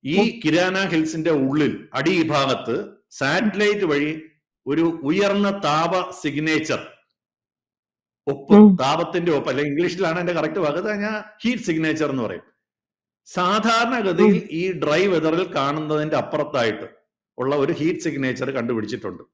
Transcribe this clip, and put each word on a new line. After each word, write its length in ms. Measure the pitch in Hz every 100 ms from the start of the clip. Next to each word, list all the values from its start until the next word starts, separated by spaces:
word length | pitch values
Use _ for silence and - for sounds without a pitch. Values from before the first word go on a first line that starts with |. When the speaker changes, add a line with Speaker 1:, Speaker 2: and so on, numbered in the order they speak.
| 131
Speaker 1:
ഈ 140 | 180
Speaker 2:
ഉം. 200 | 220 -
Speaker 1:
കിരാന 380 | 156 160 185 190
ഹിൽസിന്റെ 540 | 190 160 156 160 160
ഉള്ളിൽ 560 | 151 135 147 139 90 -
അടിഭാഗത്ത് 960 | 131 156 180 160 147 135 123 - 135 202 - _
സാറ്റലൈറ്റ് 760 | - 139 170 214 202 208 208 180
വഴി 360 | 143 147 156 - _ _ _ -
ഒരു 320 | 151 165 165
ഉയർന്ന 580 | 135 180 202 202 202 196
താപ 480 | 147 151 170 185 175
സിഗ്നേച്ചർ 760 | - 156 139 156 156 - 123 - - _ _ _ _ _ _ _ _ _ _ _ _ -
ഒപ്പ്, 260 | 139 -
Speaker 2:
ഉം. 240 | 208 214 185
Speaker 1:
താപത്തിന്റെ 500 | 131 160 170 180 170
ഒപ്പ്, 180 | 143 156
അല്ലെ 140 | 131
ഇംഗ്ലീഷിലാണ് 560 | 147 143 175 175 180 165
എന്റെ 140 | 175
കറക്റ്റ് 260 | 170 151 208
വാക്ക്, 180 | 156 147
അത് 240 | 214 208
ഞാൻ 220 | 208 214 202 -
ഹീറ്റ് 200 | 233 247
സിഗ്നേച്ചർ 460 | - 160 160 156 147
എന്ന് 140 | 135
പറയും. 200 | 104 87 - _ _ _ _ _ _ _ -
സാധാരണഗതിയിൽ 1080 | - 180 208 220 226 233 254 196 170 214 185
Speaker 2:
ഉം. 120 | -
Speaker 1:
ഈ 200 | 160 185
ഡ്രൈ 360 | 170 147 151 196
വെതറിൽ 480 | 170 156 165 180 147
കാണുന്നതിന്റെ 600 | 139 151 151 151 156 147
അപ്പുറത്തായിട്ട് 720 | - 151 147 139 113 107 98 - _ _ _ -
ഉള്ള 180 | 127 147
ഒരു 180 | 143
ഹീറ്റ് 260 | 170 156 160
സിഗ്നേച്ചർ 520 | 170 139 131 127 131
കണ്ടുപിടിച്ചിട്ടുണ്ട്. 720 | 135 117 117 104 117 98 90 -